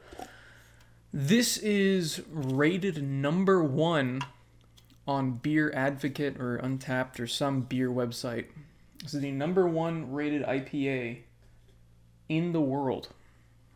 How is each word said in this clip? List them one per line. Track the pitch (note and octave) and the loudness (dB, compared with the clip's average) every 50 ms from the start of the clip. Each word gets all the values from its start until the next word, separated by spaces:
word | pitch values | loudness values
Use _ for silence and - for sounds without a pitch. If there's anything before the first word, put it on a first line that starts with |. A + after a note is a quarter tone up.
| - - - - - - - - - - - - - - - - - - - - - - | -20 -20 -16 -16 -16 -16 -18 -20 -20 -20 -20 -20 -20 -20 -20 -20 -20 -20 -20 -20 -16 -10
this | - D3 C#3 C#3+ G#3+ A#3+ A#3 - - - | -6 -2 2 4 4 4 4 2 0 -2
is | G#3+ G#3+ G#3 G3+ G3 F#3+ F#3+ F#3 E3+ D3+ - F#3 - - | 0 2 2 4 4 4 4 2 0 -2 -4 -8 -10 -8
rated | D#3 D#3+ C3+ C3 C3 C3+ D3 D#3+ F#3 F3+ F#3+ G3 D#3+ D#3 | -6 -4 -2 0 2 4 4 4 4 2 0 -2 -2 -2
number | C#3 C#3 C3+ C3+ C#3 C#3+ D#3+ F#3 G3 F#3+ F#3+ F3+ | -4 -2 -2 0 0 0 2 2 4 4 4 4
one | D#3+ C#3+ C3 D#3 D#3+ E3+ E3 D3 C3 B2 B2+ C3+ C#3 - - - - - - - - - - - - - - - - | 4 2 2 2 2 4 4 2 2 0 -2 -4 -6 -8 -12 -20 -20 -20 -20 -20 -20 -20 -20 -20 -20 -20 -20 -12 -4
on | C#3+ C#3 C#3 C3+ B2+ | -2 0 0 0 0
Beer | B2 A#2 - D3+ D3+ D#3 D3+ D3+ - | -2 -2 -2 2 2 2 2 2 0
Advocate | C3+ C3+ C#3+ C#3 C3+ - C#3 C3 - D3 C#3 - - | 0 0 0 0 -2 -4 -4 -2 -2 -4 -4 -4 -4
or | B2 B2 A#2+ - | -4 -4 -4 -2
Untappd | - C3 C3+ C3 - - B2+ B2+ B2+ B2+ - - | -2 -4 -4 -4 -4 -2 -2 -2 -2 -2 -4 -8
or | A#2+ | -6
some | A#2 - - D3 C#3 C3+ C3 | -4 -2 0 0 0 0 0
beer | A#2+ - B2+ B2+ B2+ B2 | -2 -2 0 0 0 0
website. | B2 B2+ B2 A#2+ A#2+ - - B2 A#2 A#2 - - - D3+ - - - - - - - - | 0 0 -2 -2 -4 -6 -6 -6 -6 -6 -8 -8 -14 -20 -20 -20 -20 -20 -20 -20 -20 -16
This | - C3+ D3 | -12 -6 -4
is | C#3+ | -4
the | C#3 C#3 | -4 -2
number | C3+ C3+ D3 E3+ F#3 F#3+ F3+ | -2 -2 0 2 4 4 4
one | F3 E3 D#3+ E3 E3 E3 D#3+ D3 B2 | 4 2 2 0 0 -2 -4 -6 -6
rated | C3+ D3 D3 D3 D3 C#3+ - | -4 -2 -2 0 0 0 0
I | - C3 C3+ | 0 0 -2
P | C3+ - - C#3+ C3+ C3+ | -2 -4 -4 -2 0 0
A | C3+ B2+ A#2+ A#2 B2 - - - _ _ - - - - - - - - - - - - - - - - - - | 0 -2 -4 -6 -8 -10 -14 -20 _ _ -20 -20 -20 -20 -20 -20 -20 -20 -20 -20 -20 -20 -20 -20 -20 -16 -6 -2
in | D#3 D#3+ F3 F3 | 0 0 2 2
the | E3 D#3+ | 2 2
world. | D3 C3 C3 C#3+ C#3 C3 G2 - - - - - - - - - - - - - - - - | 2 2 2 0 0 0 0 -2 -4 -12 -20 -20 -20 -20 -20 -20 -20 -20 -20 -20 -20 -20 -20